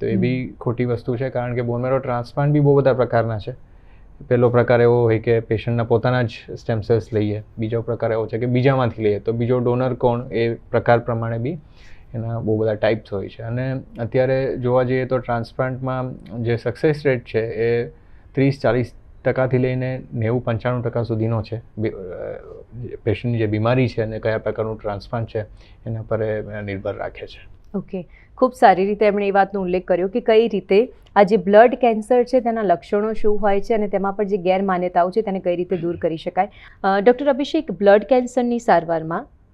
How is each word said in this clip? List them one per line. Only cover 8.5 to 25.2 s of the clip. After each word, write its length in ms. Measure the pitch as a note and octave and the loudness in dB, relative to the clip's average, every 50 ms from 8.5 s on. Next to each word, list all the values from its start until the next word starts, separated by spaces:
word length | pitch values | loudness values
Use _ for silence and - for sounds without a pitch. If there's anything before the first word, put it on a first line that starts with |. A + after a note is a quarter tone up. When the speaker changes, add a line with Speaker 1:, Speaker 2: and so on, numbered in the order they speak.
| B2 B2+ B2 C#3 C3+ C3 B2+ A2+ - - A2 | 2 2 4 4 2 2 0 -2 -2 0 0
Speaker 1:
લઈએ, 140 | G#2 G#2 G2+ | 0 0 0
તો 140 | - - | -2 -4
બીજો 260 | A2+ A#2 A#2+ A#2 B2+ B2+ | -2 -2 0 0 0 0
ડોનર 360 | A#2+ A#2+ A#2+ B2 B2+ C3 B2 | 2 0 0 0 0 -2 -2
કોણ 260 | A#2+ - B2 A#2 A#2+ B2 - | 0 0 0 0 0 -4 -4
એ 220 | F#2 A2+ A#2 A#2 A#2 | -2 -2 -2 -2 -2
પ્રકાર 440 | - - - - A#2 A2+ - A#2+ A#2 | -6 -6 -4 -2 0 2 4 2 2
પ્રમાણે 400 | A#2+ - A#2+ A2+ A2+ A2+ A#2 A#2 | 2 -2 -4 -4 -4 -4 -4 -4
બી 200 | A2+ C#3 F3 D3+ - - - - - - - - - - - | -4 -6 -6 -8 -12 -18 -20 -20 -20 -20 -20 -20 -16 -12 -10
એના 260 | A#2+ A2 A2+ A#2 A2+ | -8 -6 -6 -6 -4
બહુ 180 | - G#2 A2 G#2+ | -2 -2 0 0
બધા 160 | A2 A2 G#2+ | 0 0 0
ટાઇપ્સ 380 | G#2 G#2+ G#2+ A2+ A2 - - | 0 0 0 0 0 -4 -6
હોય 160 | G#2 G2 G2 F#2+ | -8 -8 -8 -8
છે. 140 | - - | -10 -12
અને 380 | A#2 A2+ A#2 B2 C3 C3+ C3 C3+ - - A#2 A#2 | -10 -6 -6 -4 -4 -4 -6 -6 -8 -12 -10 -8
અત્યારે 580 | A#2 - - C3 B2+ C3 C3 C3 C3+ B2+ - | -6 -2 0 0 2 2 2 0 0 -2 -2
જોવા 260 | A2+ A#2+ B2 B2 B2+ | -2 0 2 2 2
જઈએ 220 | B2+ B2 C3 C3 C3 | 2 2 0 0 0
તો 140 | B2 C3 B2+ | -2 -2 -2
ટ્રાન્સપ્લાન્ટમાં 960 | A#2 - A#2+ A#2 A2+ - - - C3 B2+ C3 A#2+ C3 C3 B2+ B2+ B2+ B2+ - - - - F#2 A#2+ | -2 -2 -4 -4 -4 -6 -4 -4 -4 -4 -4 -6 -6 -6 -6 -6 -6 -8 -10 -12 -14 -12 -10 -6
જે 140 | A#2 A#2 A#2+ | -2 -2 -2
સક્સેસ 460 | A#2 - A#2+ A2+ - - D#3+ D3 D3+ D3 | -2 -2 -6 -4 0 0 0 0 0 0
રેટ 180 | C#3+ C3 B2 A#2+ | 0 0 0 -2
છે 160 | - - A2+ | -4 -4 -2
એ 480 | A2 A#2 - - A#2 A#2 A#2+ A#2 A#2+ A#2+ - - - - - - - - - | -2 -2 -2 -2 0 0 0 0 -2 -4 -10 -18 -20 -20 -20 -20 -20 -6 -2
ત્રીસ 260 | C#3 C3+ C#3 C#3 - | 0 2 2 2 2
ચાલીસ 300 | - A#2+ A2+ B2+ B2 - - - - - - - - | 0 2 2 2 0 -2 -6 -14 -20 -20 -16 -6 -4
ટકાથી 340 | C3 A#2+ C3 C3 B2+ B2+ B2+ | -2 0 0 0 0 0 0
લઈને 440 | B2+ C3 B2+ B2+ B2+ B2+ B2+ B2+ - - - | 0 0 -2 -2 -4 -4 -6 -8 -10 -8 -6
નેવું 300 | B2 A2 A2 A#2+ C3 B2 | -4 -2 0 0 -2 -2
પંચાણું 380 | B2 A#2 G#2+ - B2 B2 B2 | -2 -4 -2 -2 -2 -2 -2
ટકા 200 | A#2 A#2+ A2+ A#2+ | -4 -4 -4 -4
સુધીનો 400 | A#2 A2 A#2 G#2+ A2 A2 A#2 A2+ | -4 -2 -2 -2 -2 -2 -2 -2
છે. 200 | G#2+ - A2 A2 - - - - | -4 -6 -10 -12 -12 -12 -8 -6
બી-, 120 | G#2+ A2 | -6 -6
અ, 40 | - G2 F#2+ F2+ E2+ A2+ G#2+ G#2+ - - - - - - - - A2 A#2+ A#2+ - - - - | -6 -8 -10 -12 -10 -10 -10 -10 -10 -12 -14 -18 -20 -20 -20 -18 -16 -14 -14 -12 -14 -6 -4
પેશન્ટની 340 | A#2 G2+ - - A#2+ A#2 A2 | -4 -2 -2 -2 -4 -2 -2
જે 80 | A2 | -2
બીમારી 420 | G#2 G#2+ G#2+ A2 A2+ B2+ C3+ B2+ A#2 | -2 0 0 0 2 2 2 0 0
છે 140 | - - | -2 -4
અને 160 | A2 A2 A2 G#2+ | -4 -4 -6 -4
કયા 200 | A2 A2+ A2 A2 | -2 -2 -2 -2
પ્રકારનું 400 | - A2 A2 A#2 G#2+ A2+ A2 G#2+ | -4 -4 -4 -4 -4 -6 -6 -8
ટ્રાન્સપ્લાન્ટ 500 | - G#2 G2+ G2 - - - A#2 | -8 -8 -8 -8 -8 -8 -6 -6